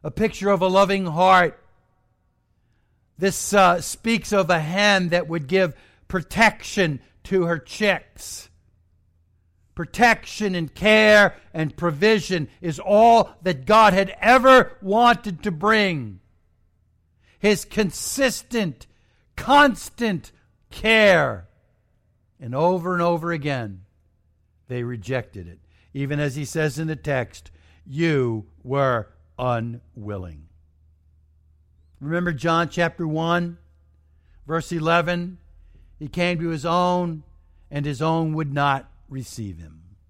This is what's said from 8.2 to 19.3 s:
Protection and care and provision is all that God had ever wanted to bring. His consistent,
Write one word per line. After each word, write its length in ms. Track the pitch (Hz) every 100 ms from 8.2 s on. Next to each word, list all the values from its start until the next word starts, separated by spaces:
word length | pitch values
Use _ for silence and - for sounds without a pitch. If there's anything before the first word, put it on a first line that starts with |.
| - - - _ _ _ _ _ _ _ _ _ _ _ _
Protection 840 | - 165 - 240 220 - - 214 180
and 160 | 160
care 640 | - 214 214 214 208 196 - -
and 240 | 165 156 -
provision 720 | 175 143 208 220 - 185 147 _
is 200 | 170 147
all 500 | 190 208 233 233 - -
that 220 | 180 147 127
God 260 | 214 220
had 240 | 190 190 -
ever 560 | 214 254 254 262 262 -
wanted 640 | 190 214 240 233 214 170
to 80 | 214
bring. 680 | 160 202 220 202 160 113 92 _ _ _ _ _ _ _ _ _ _ _ _
His 260 | 202 202
consistent, 1200 | - - 196 - - - 254 - - 233 185 131 - _ _ _ _